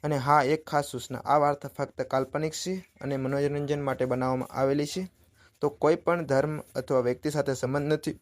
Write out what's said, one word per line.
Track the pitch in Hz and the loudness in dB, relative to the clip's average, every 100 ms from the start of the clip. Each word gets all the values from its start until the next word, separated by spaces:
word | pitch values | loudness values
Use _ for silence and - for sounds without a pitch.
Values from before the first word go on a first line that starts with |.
અને | 151 147 | -2 -2
હા, | 131 147 | 4 4
એક | 131 156 - | 6 0 0
ખાસ | 147 143 | -2 0
સૂચના, | 127 - 127 | -8 -8 -8
આ | - 147 | 2 4
વાર્તા | 147 143 143 | 4 0 -6
ફક્ત | - 139 - | -6 -8 -6
કાલ્પનિક | 127 131 131 147 156 | -2 -2 -2 -2 -4
છે | 156 - 185 - _ | -4 -6 -8 -10 _
અને | 135 139 | -6 -4
મનોરંજન | 131 139 143 143 143 147 | -2 0 -2 -2 -4 -2
માટે | 143 131 127 | -2 -2 -2
બનાવવામાં | 127 127 131 127 | 0 0 -2 -4
આવેલી | - 135 147 147 | 0 0 2 -2
છે. | - 185 _ _ _ _ _ | -4 -8 _ _ _ _ _
તો | 147 | -4
કોઈ | - 151 170 | 2 2 4
પણ | - 170 151 | 2 0 2
ધર્મ | 135 147 151 - - | 2 2 -2 -8 -10
અથવા | 123 131 | 0 2
વ્યક્તિ | 120 123 151 | 2 0 -2
સાથે | 147 139 | 0 0
સંબંધ | 127 127 143 147 | 0 -2 -2 0
નથી | 151 156 - | 0 -2 -8